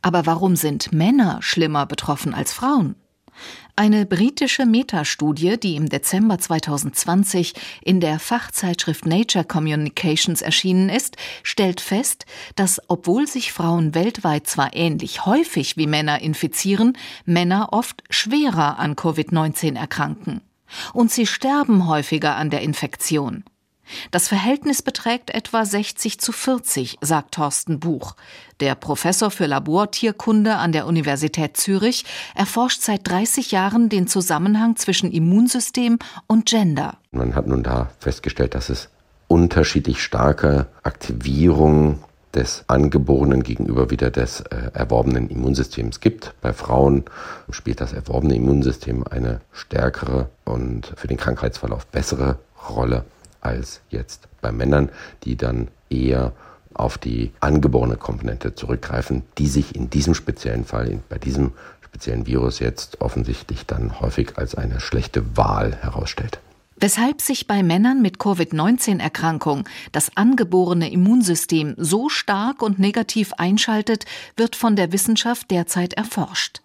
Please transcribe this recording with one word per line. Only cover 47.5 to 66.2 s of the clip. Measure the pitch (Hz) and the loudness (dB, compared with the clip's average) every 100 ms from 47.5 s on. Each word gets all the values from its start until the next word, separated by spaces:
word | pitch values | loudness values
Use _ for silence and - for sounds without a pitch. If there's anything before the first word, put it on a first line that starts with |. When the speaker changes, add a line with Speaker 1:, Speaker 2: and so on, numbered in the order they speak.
| - - 60 | -10 -6 -6
Speaker 2:
das | 60 | -6
erworbene | 64 62 60 76 58 | -8 -4 0 2 2
Immunsystem | 64 71 65 65 - 62 60 | 4 4 2 -2 -6 -6 -4
eine | 62 60 55 _ | -4 -4 -4 _
stärkere | - - - 62 - - 64 62 _ - | -20 -6 -2 -2 -2 -4 -2 -4 _ -6
und | 60 62 57 - - | -4 -4 -6 -8 -12
für | 65 | -6
den | 62 | -4
Krankheitsverlauf | 64 62 - - 64 55 - | -2 -2 -4 -4 -6 -6 -6
bessere | 71 69 67 67 64 _ - - | -4 -4 0 0 -2 _ -18 -8
Rolle | 57 60 60 58 _ - _ | -2 0 0 -4 _ -20 _
als | - 58 62 - _ | -6 -6 -8 -14 _
jetzt | 55 - - _ - | -8 -8 -14 _ -8
bei | 58 | -6
Männern, | 55 64 71 69 - - - - | -2 2 4 2 -4 -20 -12 -6
die | 60 | -2
dann | 60 60 58 _ _ | -2 -2 -4 _ _
eher | 64 64 64 64 - - - _ | 0 2 2 0 -4 -20 -20 _
auf | - 62 - | -4 -4 -4
die | - 58 57 - | -4 -4 -4 -2
angeborene | 69 76 71 62 60 58 | 2 4 4 4 2 -2
Komponente | - 55 57 55 57 - | -4 -6 -6 -4 -8 -8
zurückgreifen, | 53 60 - 60 - 65 - - | -6 -6 -4 -6 -2 -4 -6 -2
die | 73 | 0
sich | 67 69 65 | 0 -2 -6
in | 62 | -2
diesem | 73 73 80 | 0 2 0
speziellen | - - 58 57 | -2 -6 -4 -4
Fall, | 58 57 58 | -4 -4 -4
in, | 50 - | -6 -8
bei | - | -8
diesem | 67 67 69 - - - | -4 0 0 -2 -20 -20
speziellen | - - - 58 53 | -20 -10 -6 -4 -2
Virus | 62 60 - | 0 0 -2
jetzt | 58 - - - | -4 -4 -12 -6
offensichtlich | 58 58 57 55 - - - | -4 -2 -4 -4 -6 -10 -6
dann | 60 58 - | -4 -4 -4
häufig | 58 60 57 - | -4 -2 -4 -4
als | - - | -8 -4
eine | 58 60 | -4 -4
schlechte | - 58 - - 53 55 | -4 -4 -2 -4 -2 0
Wahl | 50 50 53 - | 0 2 -2 -2
herausstellt. | - - - - | -6 -6 -8 -8